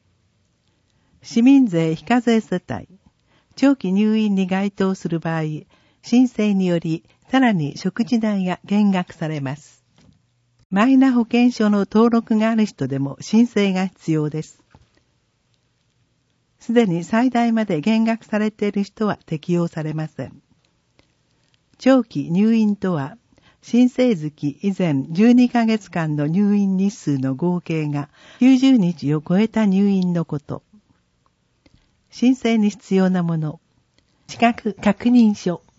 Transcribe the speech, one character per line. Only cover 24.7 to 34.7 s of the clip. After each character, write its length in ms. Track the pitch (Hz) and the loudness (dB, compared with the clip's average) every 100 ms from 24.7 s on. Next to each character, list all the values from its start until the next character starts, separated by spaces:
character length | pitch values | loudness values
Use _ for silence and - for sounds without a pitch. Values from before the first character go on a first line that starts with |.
| 190 | -2
前 280 | 180 139 143 | -2 -2 -2
十 220 | 165 233 | 2 4
二 180 | 247 247 | 6 4
ヶ 160 | 247 226 | 0 0
月 240 | 220 - | -2 -4
間 260 | 175 160 147 | -6 -4 -2
の 120 | 147 | -2
入 280 | 175 202 208 | 0 0 0
院 220 | 196 190 | 0 0
日 160 | 196 | -2
数 240 | - - 139 | -4 -4 -4
の 180 | 131 131 | -4 -4
合 260 | 175 180 | -4 -4
計 260 | - 160 151 | -6 -6 -4
が 220 | 143 143 _ - - | -6 -10 _ -14 0
九 180 | 247 262 | 4 4
十 200 | 269 254 | 4 4
日 360 | 175 170 135 | 2 -2 -2
を 100 | 151 - | -4 0
超 120 | 180 | 0
え 80 | 220 | 0
た 180 | 220 208 | 0 0
入 220 | 190 202 | 2 2
院 260 | 196 180 | 0 0
の 120 | 175 160 | -2 -4
こ 140 | 147 | -8
と。 240 | - 139 _ 208 _ _ _ _ _ _ _ _ _ _ _ _ _ | -10 -14 _ _ _ _ _ _ _ _ _ _ _ _ _ _ _
申 260 | - 240 262 | -2 0 2
請 220 | 233 226 | 0 0
に 120 | 208 | 0
必 260 | 196 - 190 | -2 -2 0
要 140 | 185 | 2
な 140 | 185 | 0
も 140 | 170 160 | -2 -4
の。 240 | 151 - _ _ _ _ _ _ - | -6 -10 _ _ _ _ _ _ -14
資 100 | - | -2
格 360 | 233 233 220 | 0 0 -8